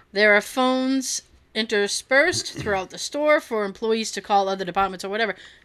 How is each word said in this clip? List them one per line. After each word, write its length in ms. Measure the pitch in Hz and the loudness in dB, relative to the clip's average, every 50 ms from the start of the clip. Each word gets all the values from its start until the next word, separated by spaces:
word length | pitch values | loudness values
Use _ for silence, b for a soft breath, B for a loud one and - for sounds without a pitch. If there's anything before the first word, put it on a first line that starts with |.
| - _ | -12 _
There 240 | - 196 214 208 208 | 0 4 6 6 6
are 40 | 208 | 4
phones 840 | - - - 262 254 254 254 262 262 262 269 269 254 - - - - _ _ _ _ _ - | 2 -2 -2 0 0 2 2 0 0 0 0 -2 -2 -4 -6 -8 -10 _ _ _ _ _ -4
interspersed 1000 | 214 220 220 220 202 202 196 - - - - 262 277 311 - - - - - - | -4 -2 0 0 0 0 0 -4 -6 -2 2 4 4 4 4 0 -2 -6 -8 -10
<clears throat> 40 | - | -8
throughout 320 | 208 214 196 190 185 180 | -4 -2 -2 -2 -4 -6
the 80 | 170 170 | -10 -10
store 400 | - - - 285 302 302 302 311 | -10 -6 -4 0 2 2 2 2
for 260 | - - 240 214 208 | 0 -2 -4 -4 -4
employees 460 | 196 185 - 226 220 220 226 214 - | -4 -6 -4 -2 0 0 0 -2 -4
to 80 | - 202 | -6 -8
call 280 | - - 208 202 196 190 | -2 2 2 2 2 2
other 160 | 196 190 185 | -2 -4 -4
departments 400 | 175 175 190 196 190 185 180 - | -2 0 0 0 0 -2 -6 -8
or 60 | 190 | -6
whatever. 260 | 202 220 226 202 180 B B B B B | -2 -2 -2 -2 -4 B B B B B